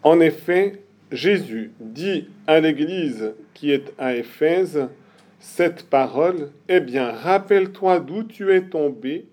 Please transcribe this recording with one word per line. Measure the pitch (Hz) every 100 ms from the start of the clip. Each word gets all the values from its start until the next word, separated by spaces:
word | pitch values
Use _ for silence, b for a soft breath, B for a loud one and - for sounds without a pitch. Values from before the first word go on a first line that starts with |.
En | 147 170
effet, | 165 - - 175 196 - _ _ _
Jésus | 127 175 196 - 113 107 -
dit | 113 117 185 175 - - -
à | 156
l'église | 156 143 156 185 156 113 110 107 -
qui | _ 147
est | 139 139 -
à | 131 120
Éphèse | 117 - 151 175 180 147 131 - b b b b
cette | - - 175 175
parole, « | - 139 127 113 170 180 143 - -
Eh | 180
bien, | 139 131 123
rappelle-toi | 113 170 190 190 202 190 190 190 180
d'où | 135 190
tu | 226 - 196
es | 185
tombé | 185 165 147 123 131 160 -